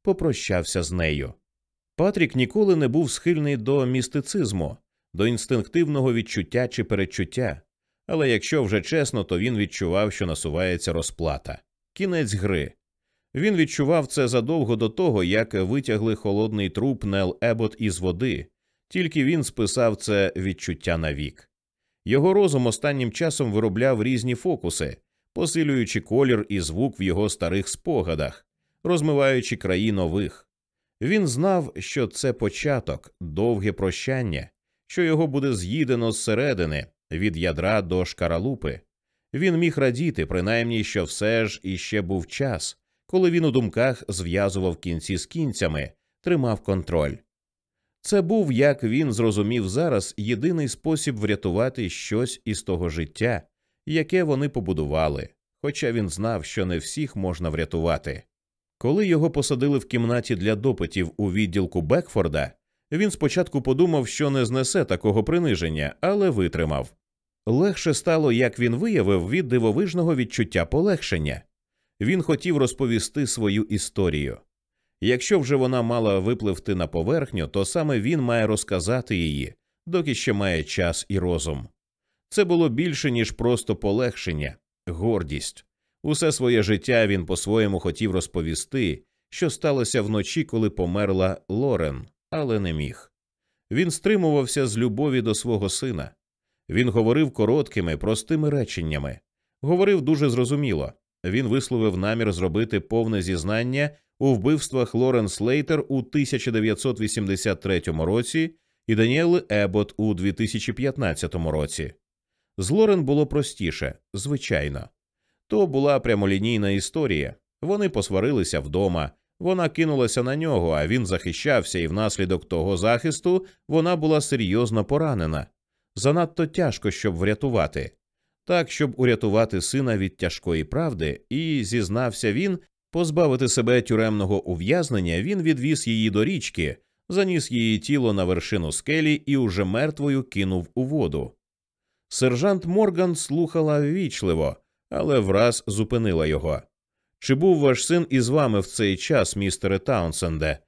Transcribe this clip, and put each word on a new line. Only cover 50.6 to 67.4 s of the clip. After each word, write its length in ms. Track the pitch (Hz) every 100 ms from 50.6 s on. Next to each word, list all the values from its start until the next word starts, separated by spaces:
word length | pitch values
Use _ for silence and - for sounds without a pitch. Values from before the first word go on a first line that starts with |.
| 139
спосіб 480 | - 156 156 - 113
врятувати 720 | 104 101 95 90 127 127 95
щось 520 | - - 107 127 - -
із 180 | 101
того 260 | - 90 87
життя, 520 | 78 80 - - - - _ _ _ -
яке 380 | 156 156 185
вони 260 | 160 131 143
побудували, 800 | 131 92 80 73 78 78 69 - _ _ _
хоча 300 | 143 147 131
він 180 | 117 98
знав, 360 | 90 113 107 78
що 200 | - 90
не 120 | 85
всіх 380 | - - 147 104
можна 340 | 92 82 85
врятувати. 760 | 76 80 85 82 76 73 67 _ _ _ _ _ _
Коли 300 | 123 175 202
його 240 | 160 160
посадили 460 | 147 131 127 143 139
в 80 | -
кімнаті 500 | 123 117 120 - 104
для 200 | 101 107
допитів 560 | 135 101 85 98 82 -
у 140 | 101
відділку 500 | 95 101 98 90 92
Бекфорда, 720 | 78 156 - 110 85 73 69 _ _ _ _
він 200 | 156 208
спочатку 500 | - 147 180 180 143
подумав, 460 | 127 131 175 151 117
що 220 | - 147
не 160 | 135 120
знесе 400 | 131 127 190 139
такого 380 | 90 107 104
приниження, 720 | 104 170 165 90 82 78 71 -
але 280 | 175 202 190
витримав. 640 | 117 87 - 78 71 62 _ _ _ _ _